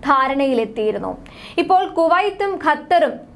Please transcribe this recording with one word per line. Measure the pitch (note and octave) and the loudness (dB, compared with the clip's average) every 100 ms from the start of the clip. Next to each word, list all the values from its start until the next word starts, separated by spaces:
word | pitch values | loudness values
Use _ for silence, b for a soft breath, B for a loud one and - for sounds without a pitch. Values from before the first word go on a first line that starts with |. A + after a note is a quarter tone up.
| C#4 | 2
ധാരണയിലെത്തിയിരുന്നു. | C#4 C4+ C#4 C4+ B3 A3 A3+ G#3+ G3+ F#3+ F3+ - B B - | 2 2 0 0 0 -2 -2 -2 -2 -6 -10 -14 B B -4
ഇപ്പോൾ | - F#4 G4 - | 2 2 2 0
കുവൈത്തും | E4 F4 G#4 G4 G4+ F#4+ D#4 | 2 2 0 -2 -4 -2 0
ഖത്തറും | D4 - F4 D4 A#3 - | -2 2 2 2 -2 -16